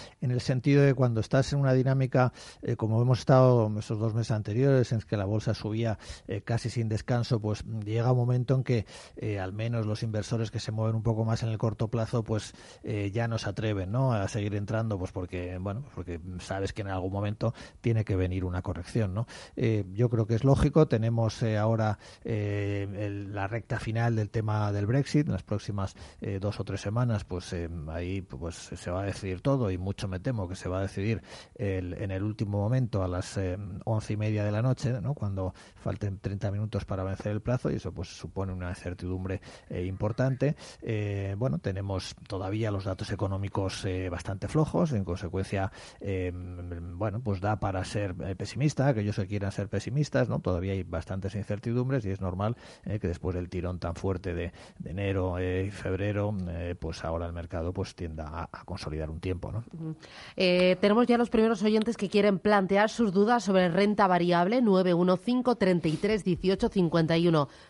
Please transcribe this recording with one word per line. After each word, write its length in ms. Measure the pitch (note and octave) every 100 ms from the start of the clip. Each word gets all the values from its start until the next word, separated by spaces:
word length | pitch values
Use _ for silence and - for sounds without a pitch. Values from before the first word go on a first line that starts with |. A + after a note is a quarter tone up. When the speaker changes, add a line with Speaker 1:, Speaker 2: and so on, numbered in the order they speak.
| - -
Speaker 1:
en 80 | B2+
el 100 | B2
sentido 440 | - B2+ C#3+ C#3+
de 100 | C#3
cuando 260 | B2+ B2 A2
estás 320 | - C3 B2+
en 80 | C#3+
una 140 | C3+
dinámica, 580 | C3 C3 C3+ C3 C3 B2 - - -
eh, 140 | - A#2+
como 260 | A2 A2
hemos 160 | B2 A#2
estado 540 | - C3 B2+ B2 G#2+ G#2
esos 180 | - G#2+
dos 160 | A2+
meses 160 | A2 A2+
anteriores, 640 | G#2+ G#2 A2 C#3 C3+ A#2
en 80 | A2+
que 180 | - G#2
la 80 | G2
bolsa 300 | G#2+ A2+ G2+
subía, 420 | G#2+ A2 A2+ G#2 - - -
eh, 140 | G2
casi 280 | - A#2 A2+
sin 200 | A#2+ A2
descanso, 520 | A2 - A#2+ A2 A2+
pues 220 | G#2+ G#2 -
llega 460 | A2 G#2 A#2 A#2+
un 80 | B2+
momento 340 | A#2+ B2 A#2+
en 100 | C3
que, 220 | B2 A#2+ - - - -
eh, 240 | A2+ G2+
al 120 | F#2
menos 360 | G2+ A2+ A#2 G#2+
los 160 | G#2+
inversores 480 | A2+ G#2+ - A2+ A2+
que 80 | -
se 120 | -
mueven 240 | A2 A2 A2+
un 60 |
poco 240 | A2+ A2 A2+
más 160 | A2+
en 80 | A#2
el 80 | G#2+
corto 300 | A2+ G#2+ A2+
plazo, 360 | A#2 G#2+ A#2+
pues, 300 | G#2+ G#2+ - - - -
eh, 260 | - G#2 G2+
ya 160 | A2 A#2
no 120 | A2+
se 100 | G#2
atreven, 420 | G2 A2 G2+ F2+
¿no? 220 | A#2+ C3
a 140 | A2 G2
seguir 260 | A2 G2+
entrando, 460 | G2+ G2+ G#2+ A2+ G2
pues 120 | F#2
porque, 460 | G2 F2+ F#2 F2+ F2+
bueno, 240 | G2+ G2+ D3 -
porque 240 | F2+ E2 F2+ F2+
sabes 340 | - F#2+ G2
que 120 | -
en 60 | G2
algún 220 | F#2+ F#2
momento 440 | G2 G#2 G#2+ A2+ - - -
tiene 240 | A#2+ A2 G2
que 100 | F#2
venir 300 | F#2 F#2 F2+
una 160 | F2+
corrección, 540 | - E2 - B2 G2+ G2
¿no? 100 | A#2+ - - -
Eh, 300 | A#2 G#2+ F#2
yo 140 | G2 A#2+
creo 200 | A2+ G#2+
que 80 | A2+
es 80 |
lógico. 440 | C3+ C#3 C#3+ D#3+ D#3
Tenemos, 540 | A#2 A2+ A#2 A2+ -
eh, 160 | A2+ G#2+
ahora, 400 | A2 A2+ G#2+ G2+ - -
eh, 640 | - G#2+ G#2 G2+ G2+ G2+ G2+ G2+
el, 380 | G#2 G2+ G2
la 140 | G#2 G2
recta 320 | A2+ - A2+
final 360 | A#2 A2+ A#2 A2+
del 140 | G#2+
tema 420 | A2+ G#2+ G#2+ G#2
del 140 | G2+ G2+
Brexit. 400 | C3+ C3+ D3+ C3
En 80 |
las 100 | F#2+
próximas, 520 | - G#2+ - G2+ F#2+ - - -
eh, 160 | G#2 G2
dos 200 | G2+ G2
o 40 |
tres 160 | G2+ G2
semanas, 460 | G#2 A2+ B2 G#2 -
pues, 260 | F2+ -
eh, 160 | F2 E2+ E2+ D2+
ahí, 320 | E2 F2+ G2
pues, 340 | - C2+ E2 -
se 340 | - D#2+ F2
va 120 | F2+
a 40 | G2+
decidir 360 | - F#2+ F2+
todo 280 | C3+ C#3 G#2
y 80 | F#2
mucho 300 | F#2+ - G2
me 120 | F#2
temo 280 | C3+ A#2 F2+
que 80 | F#2+
se 140 | F#2
va 100 | F#2
a 20 |
decidir 400 | G2 - G#2 F#2+ - - - -
el, 380 | G2+ F#2 F2+
en 180 | - G2
el 120 | F#2+
último 360 | G#2+ G#2+ G2+ G2+
momento 440 | G#2 C3 A#2+ G2+
a 40 | F2+
las, 300 | F2+ - G2+
eh, 200 | F#2 F#2 G2 -
once 300 | - A2 -
y 40 | G#2+
media 260 | G#2+ G#2+
de 80 | G#2
la 100 | G#2
noche, 400 | B2+ B2+ C#3 B2
¿no? 120 | A#2+
Cuando 400 | D3+ G2+ G2 F#2 - - -
falten 440 | - G2 G2+ F#2+
treinta 320 | G2 G2+ G2+
minutos 340 | G2+ G#2+ G2+ -
para 180 | F#2+
vencer 300 | F#2+ F#2+ G#2
el 80 | G#2
plazo 280 | - B2 -
y 60 | B2
eso, 180 | F#2
pues, 140 | D2+ -
supone 460 | - E2+ F#2+ F#2+
una 160 | F#2 F2+
incertidumbre, 720 | F#2 F2+ F2+ F#2 F#2 F#2 F#2 - - -
eh, 140 | F2+
importante. 720 | F#2 F#2+ G#2+ A2 C3 B2+ C#3 - - -
Eh, 540 | - G#2+ G#2 G2+ G2 G2
bueno, 220 | C3 D3+
tenemos 560 | G2 F#2+ G2 F#2+ - - -
todavía 440 | F#2+ F#2+ G#2+ A2
los 140 | G2+ G2
datos 260 | F#2 -
económicos, 720 | G2+ G2 G2 G2 - F#2+ -
eh, 260 | G2 F#2 F#2
bastante 380 | F2 - G2 G#2
flojos, 460 | D#3 D3+ E3+ E3+
en 100 | A2+
consecuencia, 680 | F#2 G2+ E2+ F#2 F#2+ G2 F#2+ - - -
eh, 320 | G2+ F#2+ F2+
bueno, 880 | F2+ F2+ F2 F2 E2+ E2+ F2 G#2+ G#2+
pues 180 | A#2+ F#2+
da 180 | G2+ G#2+
para 240 | G2+ F#2 F2+
ser, 300 | G#2+ G2+ E2+
eh, 120 | F#2+ -
pesimista, 520 | G#2 - D3 - C3+
aquellos 280 | A2 G#2 G#2
que 100 | F#2+
quieran 240 | G2+ G2
ser 160 | - G2
pesimistas, 640 | G2 G#2+ C3+ D3 C3 A2+
¿no? 100 | -
Todavía 340 | F2+ F2 F#2+
hay 100 | F#2+
bastantes 520 | F2+ D#2+ - F#2+ F#2+ G2+
incertidumbres 720 | - G#2 A#2 A#2+ B2+ C3 G#2+
y 60 |
es 100 | F#2+
normal, 340 | F#2+ F2+ G#2 A#2+ - -
eh, 160 | - G#2
que 80 | F#2
después 260 | E2+ F#2+
del 160 | F2+ F2+
tirón 300 | F#2 F2+ F2+
tan 160 | F2 E2+
fuerte 400 | G2 F2 F2+ E2+
de, 160 | F2+ - - -
de 140 | -
enero, 480 | F#2 G2 F#2+ F#2 F2+
eh, 260 | F#2 F#2 G2
y 60 |
febrero, 640 | - F2+ F#2 G2+ G#2 G#2 G2+ F2
eh, 260 | E2+ E2+ F2+
pues 260 | F2 -
ahora 220 | E2 E2 E2+
el 80 |
mercado, 400 | E2+ E2 F2 E2+
pues, 220 | F#2 F#2 -
tienda 320 | E2+ D#2 D#2
a, 160 | E2+ D#2+
a 120 | -
consolidar 460 | - F2 D2+ D#2 D#2
un 100 | E2
tiempo, 320 | F#2 F2 -
¿no? 120 | A2 A#2
Speaker 2:
Ujú. 220 | E3 D#3+ D#3 - - - -
Eh, 420 | F#3 F3+ F3+ F3+
tenemos 260 | G#3 A3 A#3+
ya 100 | A#3+
los 140 | A#3+
primeros 320 | A3 A3 G#3+
oyentes 340 | G#3+ G#3+ G#3+ -
que 120 | F#3+
quieren 280 | G3+ G#3 F#3+
plantear 520 | G#3 G#3 F#3 G3 G#3+
sus 220 | - A3
dudas 320 | F#3 G#3 A#3+
sobre 260 | F#3+ F#3+ F3+
renta 380 | F3 G#3 G#3 G3
variable, 540 | F3 F3 E3+ F3+ B3+
nueve 320 | A3+ F#3 F3+
uno 240 | E3+ F3+ F#3
cinco, 380 | A#3+ B3 B3 A#3
treinta 320 | F#3+ F3 D#3+
y 100 | D3+
tres, 260 | G#3 G#3+
dieciocho, 460 | F3+ E3+ F3 F#3+ A3+
cincuenta 480 | G3 E3+ E3 D#3+ E3
y 100 | F3
uno. 220 | D#3+ C#3+ -